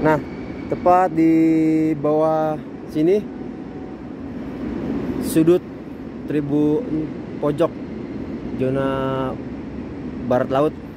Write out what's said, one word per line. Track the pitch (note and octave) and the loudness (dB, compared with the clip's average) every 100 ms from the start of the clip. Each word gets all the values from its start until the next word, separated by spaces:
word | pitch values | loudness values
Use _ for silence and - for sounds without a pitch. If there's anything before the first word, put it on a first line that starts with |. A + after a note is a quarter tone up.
Nah, | - D#3 - - - - - | 4 2 0 -8 -10 -8 -6
tepat | - F3+ F3+ F#3 D#3+ | 2 6 6 6 4
di | D#3+ D#3+ D#3+ D#3+ D#3+ D#3 D#3 D3+ | 6 6 6 4 4 4 2 2
bawah | D3 D3+ D#3 D#3 D#3 D3+ - - - | 2 4 4 2 0 -2 -8 -12 -6
sini, | D#3 D#3+ G#3 - - - - - - - - - - - - - - - - - - - - | 2 4 4 0 -10 -10 -10 -12 -10 -12 -12 -12 -10 -10 -8 -8 -6 -6 -4 -2 -2 -2 -2
sudut | - E3 D#3+ F3 - - - - - - - | 2 4 6 6 2 -12 -12 -12 -12 -10 -4
tribun | D3 C#3+ D3 D3+ D3+ - D#3 D3+ C3 - - | -2 0 2 4 2 0 -2 -4 -8 -10 -2
pojok | D3 D3 E3 - - - - - - - - - | -2 2 0 0 -10 -10 -8 -8 -8 -8 -8 -2
zona | C3 C3+ C3+ C3+ C3 C3 C3 C3 C3 - - - - - - - - | 0 0 0 0 -2 -2 -4 -6 -8 -10 -10 -10 -10 -10 -10 -8 0
barat | B2 B2+ | 2 2
laut. | C3 D3+ - - | 2 2 -2 -14